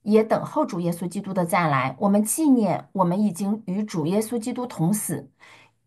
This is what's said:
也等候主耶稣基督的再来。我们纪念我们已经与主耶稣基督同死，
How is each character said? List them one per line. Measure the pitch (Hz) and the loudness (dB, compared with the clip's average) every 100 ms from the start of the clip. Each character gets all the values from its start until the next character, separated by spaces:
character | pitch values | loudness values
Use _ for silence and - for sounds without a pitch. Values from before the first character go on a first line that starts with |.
也 | 208 214 | 2 4
等 | 220 208 | 4 0
候 | - 294 302 | 0 -2 -2
主 | 180 | -2
耶 | 170 | -2
稣 | 170 180 | -4 -6
基 | 202 | -6
督 | 190 | -6
的 | 185 165 | -2 0
再 | 185 165 | 0 2
来。 | 135 131 - | 0 -2 0
我 | 202 | 2
们 | 208 | 2
纪 | 214 - 311 | 2 2 4
念 | 247 202 - - | 4 4 0 -2
我 | 196 | 0
们 | 180 185 | 2 2
已 | 208 | 0
经 | 170 196 220 202 | 0 -2 -2 -4
与 | 190 | -4
主 | 214 175 151 | -4 -2 0
耶 | 202 | 0
稣 | 220 240 | 0 -4
基 | 240 | -4
督 | 233 247 | -6 -6
同 | - 165 | -2 0
死， | 214 - 143 - _ - - _ _ | 0 -2 -8 -10 _ -20 -20 _ _